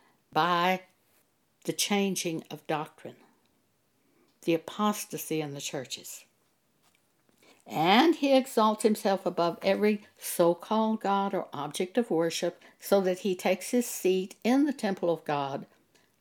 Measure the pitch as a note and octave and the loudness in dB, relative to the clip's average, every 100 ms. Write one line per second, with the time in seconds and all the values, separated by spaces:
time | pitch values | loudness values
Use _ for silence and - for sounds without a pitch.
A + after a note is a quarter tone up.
0 | _ _ _ D#3 F3 F3 F3+ F#3 - _ | _ _ _ 0 2 2 2 0 -6 _
1 | _ _ _ _ _ _ - D#3+ - G3+ | _ _ _ _ _ _ -8 -4 0 0
2 | G3 F3 F3+ D#3+ - D3+ - D3+ D#3 - | 0 -2 -4 -6 -10 -12 -6 -6 -6 -14
3 | A#2+ - _ _ _ _ _ _ _ _ | -20 -20 _ _ _ _ _ _ _ _
4 | _ _ _ _ - E3 - - G#3+ G#3 | _ _ _ _ -2 -2 -2 -2 -2 -2
5 | - D#3 - D#3+ D3 C#3+ - D3 B2 - | -8 -10 -6 -4 -4 -8 -8 -8 -10 -14
6 | - - - _ _ _ _ _ _ _ | -14 -18 -20 _ _ _ _ _ _ _
7 | _ _ _ _ _ _ - D#3+ E3 A3 | _ _ _ _ _ _ -8 0 4 6
8 | E4+ - C#4 C4 B3+ - A3 G#3+ A3+ G#3 | 6 4 4 4 2 2 2 4 2 2
9 | G3+ F#3+ F3+ F3+ E3+ D#3+ F#3+ G3+ G#3 G#3 | 0 0 -2 0 -2 0 0 2 2 0
10 | - - - - E3+ F3 - A3 A3 A3 | -6 -14 -6 2 2 2 -2 0 0 0
11 | G3 G3 G3 F#3+ - C#3+ D3 - - B3 | 0 0 0 -4 -6 -8 -8 -6 -4 -2
12 | A#3 E3 E3+ - F3 - - _ - G3+ | 0 0 0 -2 -6 -6 -20 _ 2 4
13 | F#3 F3+ G#3 F3+ F#3+ F#3+ - B3 - - | 4 0 -2 0 0 0 0 0 0 -2
14 | F#3 F#3 F#3+ - A3 C4+ D4 C4 G3+ F#3+ | 0 0 -2 -4 0 2 2 0 -4 -2
15 | F3 D#3+ - C#3+ C#3 C#3 - _ _ _ | 0 -2 -2 -4 -4 -6 -10 _ _ _
16 | _ _ | _ _